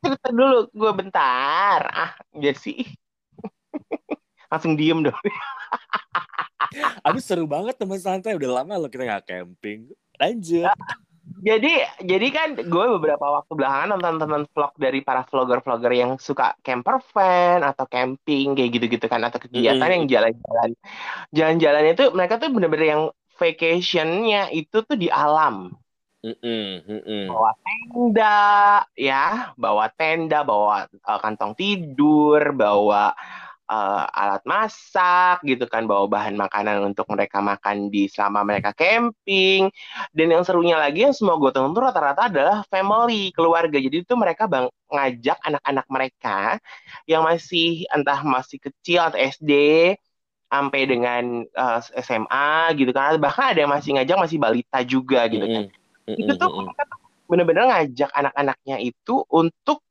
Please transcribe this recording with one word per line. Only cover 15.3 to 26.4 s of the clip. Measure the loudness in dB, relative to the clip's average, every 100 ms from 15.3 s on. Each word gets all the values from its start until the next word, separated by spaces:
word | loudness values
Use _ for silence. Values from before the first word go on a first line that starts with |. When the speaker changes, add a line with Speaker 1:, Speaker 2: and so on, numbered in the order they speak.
| -2 0 0 -2 -2 0
Speaker 1:
yang | 2 0 -2
suka | -6 -2 -2 -2
camper | -6 -4 -2 -2 -2
van | 0 4 4 4 4 2
atau | -2 -6
camping | -4 -4 -4 -2 0 0
kayak | 0 0 0
gitu-gitu | -2 -2 -2
kan, | -2 -2
atau | -6
kegiatan | -8 0 2
Speaker 2:
Mm-mm. | 2 2 0
Speaker 1:
yang | 2
jalan-jalan. | 2 2 0 -2 0 0 -2 -16 -14 -12 -12 -4
Jalan-jalannya | 0 2 4 4 6 4 6
tuh | 4
mereka | 4 0 0
tuh | 0
bener-bener | 0 0 2 2
yang | 2 0 -6 _
vacationnya | _ -2 0 0 0 0 0 0 0 0 0 0
itu | -4 -2 -2 -2
tuh |
di | -2 0
alam. | 0 2 4 2 0 -12 -18 _ _ _ _
Speaker 2:
Mm-mm, | -14 -10